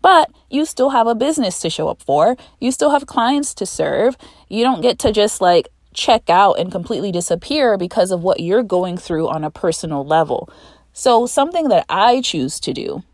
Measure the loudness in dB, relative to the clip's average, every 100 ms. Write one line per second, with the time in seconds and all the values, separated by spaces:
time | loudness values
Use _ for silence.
0 | 6 6 4 _ _ -4 -4 0 0 2
1 | 2 0 -2 0 -2 -4 -6 -4 -6 -6
2 | -2 2 2 0 -10 _ -6 0 0 0
3 | -2 -2 0 0 -4 -8 -8 -4 -4 0
4 | 0 -2 -18 _ _ -2 0 0 0 0
5 | 0 2 0 2 4 4 0 _ _ -6
6 | 2 2 4 4 4 2 -2 -6 -6 -6
7 | -4 -4 -2 -4 -2 0 2 0 -2 -2
8 | 0 0 0 -2 0 0 0 -2 -2 -6
9 | -6 -4 -2 -4 -8 -4 -4 -2 -6 -6
10 | 0 0 2 -2 -6 -20 -20 _ _ -2
11 | 2 2 2 0 0 0 2 2 2 2
12 | 2 2 0 -4 -6 -6 -8 -6 -8 -10
13 | -12